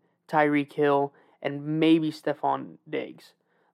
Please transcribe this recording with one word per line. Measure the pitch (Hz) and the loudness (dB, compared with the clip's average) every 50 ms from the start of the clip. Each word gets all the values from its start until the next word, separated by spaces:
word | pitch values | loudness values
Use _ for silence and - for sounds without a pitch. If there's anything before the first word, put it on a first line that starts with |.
| _ _ _ _ _ - | _ _ _ _ _ -4
Tyreek | - 156 151 147 147 147 143 139 - | 0 0 2 2 2 0 -2 -2 -2
Hill | - 147 143 143 139 139 139 - _ _ _ _ _ | 0 2 2 2 2 0 -4 -8 _ _ _ _ _
and | - 143 143 143 143 151 156 160 | -10 -8 -8 -8 -6 -4 -2 2
maybe | 160 160 160 165 156 156 | 4 4 4 4 2 0
Stefon | 156 - - 151 143 - - 139 139 135 135 - - - _ 160 | -6 -6 -6 -6 -6 -4 -4 -4 -4 -4 -6 -10 -18 -20 _ -10
Diggs. | 151 135 - - - - - - _ _ _ _ _ _ _ _ | -8 -8 -8 -8 -12 -18 -20 -20 _ _ _ _ _ _ _ _